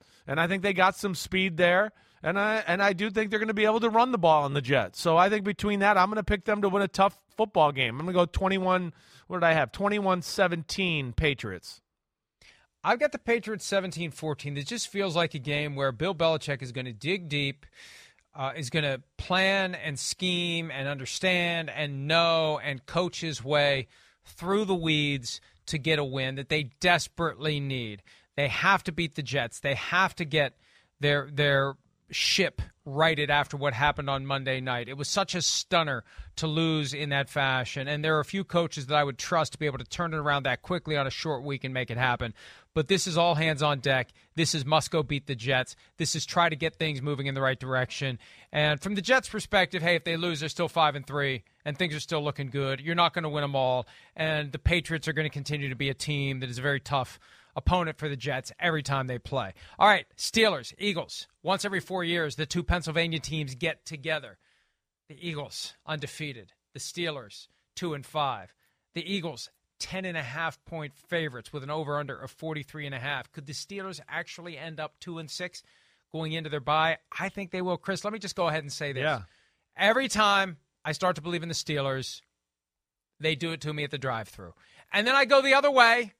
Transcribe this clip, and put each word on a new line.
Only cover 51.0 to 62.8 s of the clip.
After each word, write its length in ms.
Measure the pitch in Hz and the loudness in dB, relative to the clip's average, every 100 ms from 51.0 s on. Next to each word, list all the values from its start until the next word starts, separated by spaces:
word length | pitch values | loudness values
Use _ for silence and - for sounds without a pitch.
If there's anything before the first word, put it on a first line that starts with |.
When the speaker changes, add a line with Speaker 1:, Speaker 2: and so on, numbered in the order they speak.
| 123 | -4
Speaker 2:
three, 380 | 143 139 127 - _ | -2 -2 -2 -8 _
and 120 | 151 139 | -8 -2
things 180 | 175 | -2
are 60 | 147 | -4
still 240 | - 160 | -4 -2
looking 240 | 147 143 139 | -2 -4 -6
good. 320 | 139 135 135 | -2 -2 -2
You're 140 | 151 | -2
not 180 | 170 170 | 2 2
gonna 160 | 175 156 | 2 -2
win 160 | 147 | -2
'em 100 | 143 | 0
all, 320 | 139 127 127 - - - - | 2 2 0 -2 -14 -16 -4
and 340 | 156 151 147 | -2 -2 -4
the 80 | 147 | -2
Patriots 480 | - 175 147 160 160 | 2 2 0 -2 -2
are 60 | |
gonna 180 | 147 151 | -2 -2
continue 380 | 143 135 147 139 | -4 -4 -4 -4
to 80 | 123 | -2
be 140 | 139 | -2
a 40 | |
team 460 | 131 147 147 139 131 | -2 -2 0 0 -2
that 80 | 127 | -6
is 100 | 120 | -2
a 40 | |
very 180 | 143 139 | 0 -2
tough 380 | - 139 123 - - - _ - | 0 -2 -2 -10 -20 -20 _ -2
opponent 420 | - 180 165 - | 2 2 0 -4
for 100 | 151 | -8
the 80 | 135 | -6
Jets 360 | 139 131 - - | -4 -6 -8 -2
every 240 | 175 156 | 0 0
time 240 | 143 139 131 | 0 -2 -2
they 100 | 123 | -6
play. 340 | - 131 95 - - - | -4 -4 -4 -10 -20 4
All 120 | 208 | 6
right, 180 | 185 - - | 6 2 -8
Steelers, 560 | - 220 220 151 117 - | -2 4 4 2 -6 -4
Eagles. 480 | 208 170 127 - - _ | -2 -2 -6 -12 -14 _
Once 220 | 180 190 | -2 -2
every 160 | 190 185 | 0 -4
four 240 | - 185 | -2 -4
years, 320 | 165 170 151 151 | -2 -2 -2 -4
the 100 | 156 | -4
two 160 | 175 | -2
Pennsylvania 560 | - 175 | 0 0